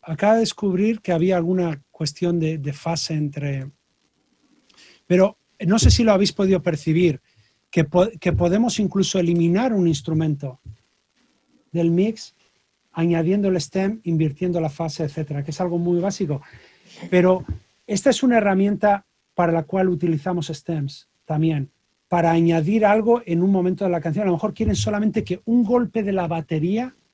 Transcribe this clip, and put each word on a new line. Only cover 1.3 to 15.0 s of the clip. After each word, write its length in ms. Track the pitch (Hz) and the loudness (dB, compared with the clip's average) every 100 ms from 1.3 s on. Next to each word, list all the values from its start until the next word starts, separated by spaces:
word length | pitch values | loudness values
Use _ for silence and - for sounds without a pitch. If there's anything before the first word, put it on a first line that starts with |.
| 185 | 2
alguna 440 | 165 185 175 143 _ | 0 0 -2 -4 _
cuestión 480 | _ 151 - 175 175 | _ -8 -4 -2 0
de, 180 | 156 160 | -2 -4
de 140 | 139 | -8
fase 420 | 139 165 156 - | -6 -6 -6 -4
entre, 560 | 156 147 147 143 139 135 _ _ _ _ _ _ _ _ _ _ _ - _ _ | -4 -4 -6 -6 -6 -10 _ _ _ _ _ _ _ _ _ _ _ -20 _ _
pero 320 | 180 196 - _ _ | 4 4 0 _ _
no 140 | 170 214 | 0 4
sé 140 | - | 4
si 100 | - | 6
lo 100 | 220 | 4
habéis 200 | 190 202 | 4 2
podido 280 | - 190 185 | 0 0 2
percibir, 560 | 175 156 - 156 180 135 _ _ _ _ _ | 0 -4 0 2 2 0 _ _ _ _ _
que 140 | - | -2
po-, 260 | 156 180 202 220 | 2 2 0 0
que 140 | 175 | -2
podemos 480 | 165 175 196 240 - | 0 2 2 0 0
incluso 400 | 196 196 190 190 | -2 0 0 0
eliminar 520 | 170 170 170 185 254 | 0 2 2 2 0
un 140 | 208 170 | 2 2
instrumento 720 | 143 - 160 160 143 143 123 - 107 _ _ _ _ _ _ _ _ _ | 0 -2 -2 -2 -4 -8 -12 -20 -20 _ _ _ _ _ _ _ _ _
del 220 | 170 170 | -2 0
mix 420 | 170 208 220 - _ _ _ _ _ _ | 2 0 -4 -16 _ _ _ _ _ _
añadiendo 560 | - 165 165 165 208 196 | -2 0 0 0 0 0
el 140 | 180 | -2
stem, 400 | - 190 196 220 | -2 -4 -4 -4
invirtiendo 580 | 175 165 156 143 180 170 | -2 0 0 -2 -4 -2
la 80 | 160 | -4
fase, 360 | - 165 - | -4 -8 -6